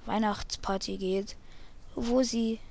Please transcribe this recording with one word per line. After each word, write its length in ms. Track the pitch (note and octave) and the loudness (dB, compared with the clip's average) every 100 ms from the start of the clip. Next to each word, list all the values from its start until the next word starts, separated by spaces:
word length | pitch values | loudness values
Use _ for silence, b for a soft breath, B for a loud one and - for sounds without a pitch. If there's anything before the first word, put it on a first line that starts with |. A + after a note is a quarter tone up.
| - | -2
Weihnachtsparty 920 | G#3+ G#3+ G3+ - - - G3 - F#3+ | 2 2 0 -4 -4 0 0 -2 -2
geht, 380 | F#3 F#3+ G#3 - B B B B - - | 2 2 0 -8 B B B B -10 -2
wo 280 | A#3 B3+ | 4 4
sie 360 | A#3+ A3+ A3+ A3 - | 4 4 2 0 -6